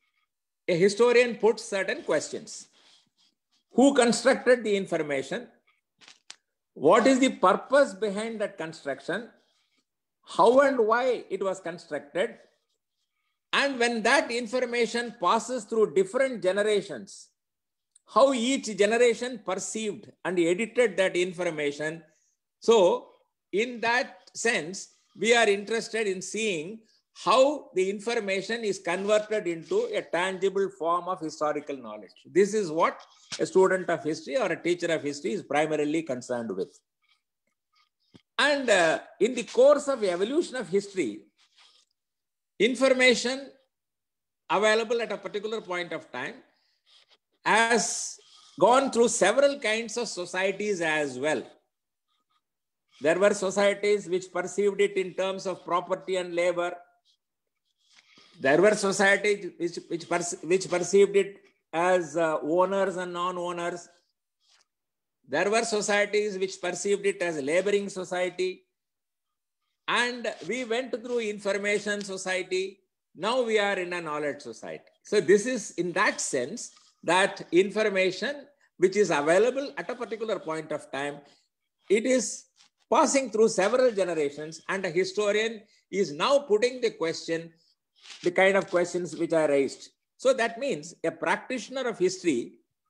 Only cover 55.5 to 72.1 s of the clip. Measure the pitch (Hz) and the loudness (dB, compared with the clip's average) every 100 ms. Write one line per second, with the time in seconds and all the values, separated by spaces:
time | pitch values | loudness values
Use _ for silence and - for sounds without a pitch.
55.5 | 175 165 175 175 185 185 185 180 170 180 | -8 -4 -4 -2 -6 -4 -4 -2 0 0
56.5 | 170 175 175 - _ _ _ _ _ _ | 0 -4 -8 -16 _ _ _ _ _ _
57.5 | _ _ _ _ _ _ _ _ 175 131 | _ _ _ _ _ _ _ _ -2 2
58.5 | 151 202 208 196 175 196 196 208 202 175 | 6 6 4 0 2 2 4 0 -2 -6
59.5 | - 170 170 - 170 156 175 170 - 151 | -8 -8 -8 -8 -10 -4 -4 -4 -8 -2
60.5 | 185 185 175 175 196 196 196 190 - _ | -2 0 -2 4 6 6 4 0 -6 _
61.5 | _ _ 160 180 185 160 156 160 156 147 | _ _ 0 2 2 0 0 0 0 0
62.5 | 175 185 196 190 175 180 175 180 180 175 | 2 2 2 0 -2 -6 -4 -4 -4 -6
63.5 | 175 175 175 - _ _ _ _ _ _ | -6 -6 -8 -14 _ _ _ _ _ _
64.5 | _ _ _ _ _ _ _ _ 143 190 | _ _ _ _ _ _ _ _ -2 0
65.5 | 226 226 214 208 208 202 208 208 190 190 | 0 0 -2 0 0 0 0 -2 -4 -6
66.5 | - 180 180 202 196 196 190 175 156 135 | -6 -8 -6 -2 -2 -2 -2 -4 -4 -2
67.5 | 170 190 202 196 185 175 180 180 170 185 | 0 2 0 -2 -10 -8 -4 -4 -4 -6
68.5 | 185 _ _ _ _ _ _ _ _ _ | -6 _ _ _ _ _ _ _ _ _
69.5 | _ _ _ - 196 240 247 220 - 156 | _ _ _ -2 -2 -2 -4 -8 -8 -6
70.5 | 240 233 233 254 233 247 240 214 208 202 | -6 -2 -4 -4 -8 -6 -4 -4 -4 -4
71.5 | 202 208 208 208 208 196 | -2 -2 -2 -2 -6 -6